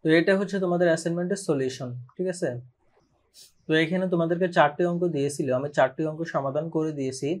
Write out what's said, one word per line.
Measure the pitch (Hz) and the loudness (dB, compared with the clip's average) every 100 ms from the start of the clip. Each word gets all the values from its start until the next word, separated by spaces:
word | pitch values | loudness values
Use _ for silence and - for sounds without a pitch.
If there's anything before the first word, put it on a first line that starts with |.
| 160 | 6
তো | 160 | 4
এটা | 170 196 | 6 2
হচ্ছে | 202 196 | 2 -2
তোমাদের | 185 175 175 | 0 2 2
অ্যাসাইনমেন্টের | 165 170 170 180 190 - | 2 0 -2 -2 -4 0
solution, | 143 131 127 127 123 - - | 0 0 -4 -8 -10 -14 -6
ঠিক | 185 | -6
আছে? | 180 156 123 123 _ _ _ _ _ _ - - _ | -2 -4 -4 -12 _ _ _ _ _ _ -20 -20 _
তো | - 156 | 0 2
এখানে | 160 185 185 | 2 0 0
তোমাদেরকে | 175 165 170 180 175 | 0 0 0 2 4
চারটি | 147 - 175 | 4 4 -2
অঙ্ক | 175 175 151 | 0 0 0
দিয়েছিল, | 143 143 143 127 | -2 -2 -2 0
আমি | 143 143 | -2 2
চারটি | 131 131 156 | 2 2 -6
অঙ্ক | 156 165 | -4 -4
সমাধান | 160 139 143 165 160 | -4 -2 -4 -4 -4
করে | 156 147 | -4 -4
দিয়েছি। | 131 127 143 185 | -6 -4 -6 -6